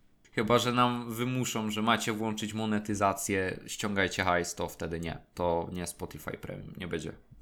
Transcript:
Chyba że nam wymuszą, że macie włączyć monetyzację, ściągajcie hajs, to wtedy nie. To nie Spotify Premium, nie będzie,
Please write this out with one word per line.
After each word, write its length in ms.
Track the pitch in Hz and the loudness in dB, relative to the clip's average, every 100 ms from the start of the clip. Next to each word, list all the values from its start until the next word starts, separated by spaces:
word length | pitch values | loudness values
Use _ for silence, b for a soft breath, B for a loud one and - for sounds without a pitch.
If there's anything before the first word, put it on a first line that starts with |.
| _ _ _ | _ _ _
Chyba 260 | - 110 120 | 0 4 6
że 140 | 123 | 6
nam 400 | 123 123 120 117 | 4 4 2 -4
wymuszą, 580 | 113 123 127 120 117 110 | -2 0 0 0 -2 -2
że 120 | 107 | 2
macie 300 | 110 110 120 | 4 4 2
włączyć 420 | 107 110 107 107 | 0 -2 -2 -4
monetyzację, 1040 | 107 110 104 104 104 98 95 - 98 92 - - | -2 0 0 0 2 2 2 0 0 0 -4 -8
ściągajcie 580 | - 107 98 90 - | -4 -2 2 2 2
hajs, 300 | 92 87 85 | 2 2 2
to 140 | - 85 | -4 -6
wtedy 320 | - 85 82 | -4 -6 -4
nie. 180 | 82 - - | -4 -8 -10
To 340 | - 87 85 82 | -2 2 2 -2
nie 140 | 90 85 | -6 -6
Spotify 440 | - 90 73 - | -8 -10 -10 -8
Premium, 420 | - - - - - | -8 -8 -10 -10 -10
nie 120 | 87 | -6
będzie, 240 | 85 73 - - - | -4 -6 -10 -16 -8